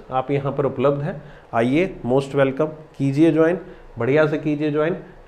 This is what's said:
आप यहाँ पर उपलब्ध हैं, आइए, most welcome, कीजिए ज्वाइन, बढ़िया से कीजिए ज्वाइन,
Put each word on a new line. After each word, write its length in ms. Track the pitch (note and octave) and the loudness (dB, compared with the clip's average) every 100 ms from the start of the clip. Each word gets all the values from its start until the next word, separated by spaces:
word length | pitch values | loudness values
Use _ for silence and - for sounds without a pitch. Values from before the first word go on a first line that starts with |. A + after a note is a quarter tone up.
| - | -6
आप 180 | C3 C3 | -4 -2
यहाँ 220 | C#3 C#3 | -2 -2
पर 140 | C#3 C3+ | -2 -2
उपलब्ध 360 | - C3+ C#3+ | 2 0 0
हैं, 180 | D3+ D3+ - - - | -4 -8 -14 -20 -6
आइए, 400 | A#2 B2 D3 F#3 - A#2+ | 0 2 2 0 -4 0
most 300 | C3+ C#3 C#3 | 0 0 0
welcome, 380 | C3+ C3 D#3 - - - | 0 0 -4 -4 -16 -4
कीजिए 340 | C#3 C#3 E3 | -2 4 4
ज्वाइन, 260 | D3+ D#3+ F3+ - - - A2+ | 4 2 0 -6 -20 -16 -4
बढ़िया 280 | A#2 D3+ D3+ | 0 2 2
से 120 | D3 | 0
कीजिए 320 | D3+ D3 D3+ | -2 -2 -2
ज्वाइन, 260 | D3+ D#3 F3+ - - | 0 0 -2 -8 -18